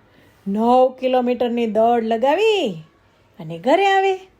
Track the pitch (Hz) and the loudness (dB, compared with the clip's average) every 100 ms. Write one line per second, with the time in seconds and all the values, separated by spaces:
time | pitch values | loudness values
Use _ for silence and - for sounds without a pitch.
0 | _ _ _ _ 196 208 233 254 262 262 | _ _ _ _ -6 -2 2 4 2 0
1 | 254 254 247 247 247 240 233 208 226 240 | -2 0 0 -2 -2 -2 -2 0 2 2
2 | 220 226 262 330 440 403 254 160 - _ | -2 -2 0 0 0 0 -2 -8 -16 _
3 | _ _ _ - 156 165 214 339 392 392 | _ _ _ -18 -14 -6 0 2 2 2
4 | 392 381 - _ | 0 -2 -8 _